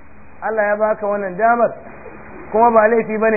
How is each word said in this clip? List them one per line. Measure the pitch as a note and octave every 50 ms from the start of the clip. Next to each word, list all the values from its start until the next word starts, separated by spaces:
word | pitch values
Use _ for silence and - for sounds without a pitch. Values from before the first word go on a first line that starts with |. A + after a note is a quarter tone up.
| - - - - - - - -
Allah | - G#3 A3 A3 G#3
ya | G#3 G#3
baka | G#3 G#3+ G#3+ G#3+ G#3+ G#3
wannan | G3+ G3+ G3+ G3 F#3+ F3 F#3
damar, | A3 A#3 A#3+ A#3+ A3+ - - - - - - - - - - - - - - - - -
kuma | - A3 A#3+ A#3+
ba | A3+ A3 G#3+ A3
laifi | A#3 A3+ A3 A3 G#3+ G#3+
bane | A3+ A3+ A3